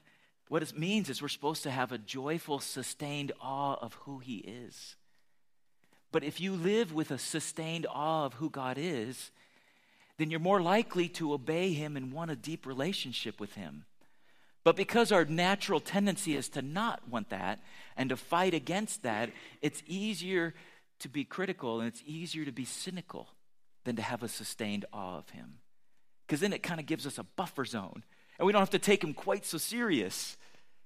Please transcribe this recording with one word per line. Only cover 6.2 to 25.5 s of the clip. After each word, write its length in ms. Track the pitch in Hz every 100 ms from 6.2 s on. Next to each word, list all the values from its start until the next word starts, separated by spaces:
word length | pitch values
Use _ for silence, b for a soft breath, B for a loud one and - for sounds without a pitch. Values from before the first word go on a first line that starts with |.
if 160 | 143 156
you 140 | 190
live 400 | 190 170 214 208
with 180 | 156 151
a 60 | 135
sustained 680 | - 160 - - 160 165 147
awe 340 | 131 151 160
of 120 | 139 120
who 140 | 156
God 280 | 135 127 127
is, 520 | 175 135 110 123 - - b b b b b b b b
then 140 | 156
you're 80 | 160
more 220 | 170 202
likely 480 | 170 208 233 180 170
to 240 | - 160
obey 400 | 147 123 160 190
him 240 | 147 151 143
and 160 | 131
want 180 | 143 170
a 40 | 135
deep 300 | 107 165 131
relationship 760 | 127 151 196 131 117 113 -
with 140 | 101 -
him. 280 | 85 73 - - b b b b b b
But 140 | 170 165
because 340 | 196 233 233
our 140 | 196 147
natural 560 | 160 180 196 - 160
tendency 540 | - 202 202 170 165 143
is 120 | -
to 120 | 143
not 480 | 135 170 226 - -
want 200 | 117 104
that 300 | 95 92 107 B B B B
and 120 | 131
to 60 | 127
fight 380 | - 170 190
against 500 | 165 127 185 214 -
that, 280 | 123 107 120 - B B
it's 220 | 147 - -
easier 680 | 185 214 180 180 185 165 - B B B -
to 100 | 143
be 160 | 143 127
critical 560 | - 190 180 123 113
and 80 | 117
it's 140 | - 147
easier 400 | 160 170 160 143
to 80 |
be 120 | 123 123
cynical 640 | - 185 180 - 65 - - - - - -
than 140 | 123 113
to 40 |
have 220 | 110 120
a 60 | 113
sustained 560 | - 107 - 107 104 -
awe 240 | 104 92 85
of 120 | -
him. 280 | - 62